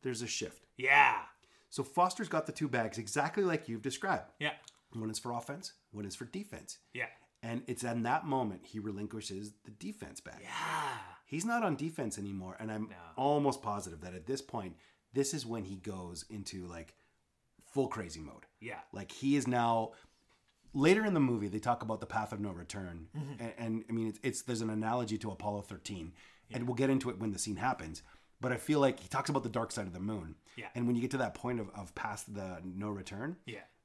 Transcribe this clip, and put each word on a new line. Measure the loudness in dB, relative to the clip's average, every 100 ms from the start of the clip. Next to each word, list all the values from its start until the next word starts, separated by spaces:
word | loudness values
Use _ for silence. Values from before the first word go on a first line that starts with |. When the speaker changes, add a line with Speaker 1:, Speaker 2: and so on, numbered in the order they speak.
Speaker 1:
there's | -2 -4
a | -2
shift. | -2 -4 -8 _ -2
Speaker 2:
Yeah. | 8 10 10 8 -2 -16 _ _ _
Speaker 1:
So | -4
Foster's | 0 6 6 4 0
got | 0 0
the |
two | -2 0
bags | 2 0 -2
exactly | -2 0 2 4
like | 4 2 -2
you've | -4
described. | -2 -2 0 0 0 _
Speaker 2:
Yeah. | -4 -4 -14 _ _
Speaker 1:
One | -6 -4
is | -4
for | -4
offense, | -4 -4 -8 -10 -16 _
one | -8
is | -8
for | -8 -8
defense. | -8 -8 -12 -14 -16 _
Speaker 2:
Yeah. | -6 -6 -8 _ _
Speaker 1:
And | -6 -4 -4
it's | -4
in | -2 0
that | 2 0 2
moment | 0 0 -4 -8
he | -8
relinquishes | -6 -4 -6 -6 -8 -8 -10 -14
the | -20
defense | -12 -10 -10 -12 -12
bag. | -14 -14
Speaker 2:
Yeah. | -8 -4 -2 -2 -2 -6 -10 -18
Speaker 1:
He's | _ -4
not | 0 2
on | 2 0
defense | -2 -2 -4 -4
anymore, | -6 -6 -8 -8
and | -6
I'm | -4 -6
Speaker 2:
No. | -8 -12 0
Speaker 1:
almost | 4 6 4 2
positive | -2 -2 -4 -10
that | -10
at | -10 -4
this | -4
point, | -4 -6 -6 -10 -20 _ _
this | 0 2
is | 0 -4
when | -4
he | -4 -8
goes | -8 -8 -8 -10 -10
into, | -8 -8 -8 -8
like, | -10 -14 -18 _ _ _ _ _ _ -4
full | 2 2
crazy | 0 -6 -6
mode. | -10 -14 -20 _
Speaker 2:
Yeah. | -12 -10 -10
Speaker 1:
Like, | -10 -10
he | 0 4 6
is | 6
now, | 4 6 6 2 -4 -20 _ _ _ _ _ -6
later | 4 8 8 8
in |
the | 6
movie, | 6 4 2
they | 0
talk | 2 0
about | 0 -4
the | -2
path | -2 -2
of | -2
no | -4
return. | -4 -8 -8 -6 -8 -10 -8
Speaker 2:
Mm-hmm. | -8 -6
Speaker 1:
And, | -8 -4
and, | -2 -2 0
I |
mean, | 0 0
it's, | 0
it's, | -2 -2
there's | -2 -2
an | 0
analogy | 0 2 2 0 -2
to | -2
Apollo | -2 -2 -2
thirteen, | -6 -10 -8 -8 -8 -12 -20 -20 _
Speaker 2:
Yeah. | -4
Speaker 1:
and | -2
we'll | 2
get | 4
into | 4 2
it | -2
when | -2
the | -2
scene | -2 0
happens. | 0 0 -6 -10 -14 -20 _ _
But | -2
I | -2
feel | 2 6
like | 6 4
he | -2
talks | -2 2
about | 0
the | 2
dark | 0 -2
side | -2 -6
of |
the | -4
moon. | -2 -2 -4 -12 -16 -14
Speaker 2:
Yeah. | -8
Speaker 1:
And | 0 2
when | 4
you |
get | 2
to | 2
that | 0
point | 0 -2 -2
of, | -4
of | -8 -10
past | -6 -6 -6 -6
the | -6 -6 -6
no | -8 -4 -2
return, | -4 -6 -6 -6 -6 -10
Speaker 2:
Yeah. | -12 -12 _